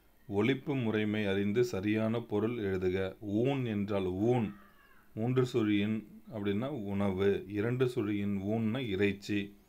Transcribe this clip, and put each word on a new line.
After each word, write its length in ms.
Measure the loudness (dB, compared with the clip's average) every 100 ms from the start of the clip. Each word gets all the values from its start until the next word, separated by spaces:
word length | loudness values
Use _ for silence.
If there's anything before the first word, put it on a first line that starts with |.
| _ _ -4
ஒலிப்பு 460 | 0 2 2 0
முறைமை 520 | -2 0 2 2 0 2
அறிந்து 380 | 2 2 2
சரியான 560 | 2 0 0 0 0 -2
பொருள் 380 | -2 0 0 -2
எழுதுக. 580 | -2 0 0 0 -2 -6
ஊன் 440 | -2 0 2 0
என்றால் 400 | -2 -2 0 -2
ஊன். 500 | -2 0 2 2 0 -6 -20 -20 -20 -20 -14
மூன்று 340 | -4 0 2 2
சுழியின் 520 | 2 2 2 2 -2 -6 -18 -12
அப்படின்னா 340 | -4 -2 -2 -2
உணவு. 760 | -6 -4 -2 0 2 2 0 -2
இரண்டு 360 | -2 0 2
சுழியின் 540 | 0 0 -2 0 -2 -2
ஊன்னா 480 | -2 -2 0 -2 -4
இறைச்சி. 640 | 2 2 0 -2 -4 -4 -12